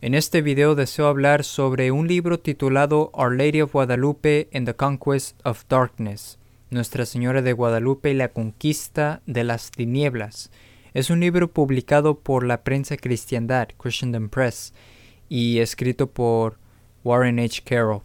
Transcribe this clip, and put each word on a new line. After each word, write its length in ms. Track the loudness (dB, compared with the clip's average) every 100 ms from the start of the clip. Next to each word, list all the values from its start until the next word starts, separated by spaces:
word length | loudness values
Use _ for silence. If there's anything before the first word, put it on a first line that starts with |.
En 140 | 0 0
este 260 | 2 0
video 340 | 2 4 4 4
deseo 320 | 0 0 0
hablar 380 | 4 4 4 0
sobre 440 | -2 0 2 0
un 200 | 0 0
libro 320 | 0 0 -2
titulado 680 | -2 -2 0 2 2 2 0
Our 240 | 0 0 2
Lady 240 | 2 2
of 100 | 0
Guadalupe 760 | 2 0 2 0 0 2 2 0
and 140 | -4 -4
the 80 | -2
Conquest 640 | -2 -2 -2 -2 -2 -8 -6
of 180 | -6 0
Darkness, 720 | 0 0 -2 -10 -10 -16 -20 _ _ _
Nuestra 340 | -6 -4 -4 -6
Señora 360 | -2 0 0
de 120 | 0
Guadalupe 580 | 0 2 2 0 0 0
y 40 | 0
la 180 | -2
Conquista 880 | -4 -8 -4 -4 -4 -6 -2 -2 -4 -6
de 180 | -4 -2
las 260 | -4 -8
Tinieblas. 800 | -6 -4 0 0 -2 -10 -12 -20 -20 -20 -20 -10
Es 160 | -4 0
un 120 | 2
libro 280 | 2 2 0
publicado 680 | 2 2 0 2 2 4 0
por 240 | -2 -2
la 220 | 0 -2 -2
prensa 320 | -4 -4 -6
cristiandad, 720 | -4 -4 -4 -4 0 0 -2 -6
Christendom 500 | -8 -6 -4 -4 -4
Press, 460 | -2 -2 -2 -16 -20 -20 -20 -20 -20 -8
y 300 | -2 0 2
escrito 480 | 0 -2 -4 -2 -4
por 500 | 0 0 0 0 -4 -20 _ _ _ 0
Warren 340 | 2 2 2
H. 220 | -2 -4
Carroll. 380 | -4 0 0 -2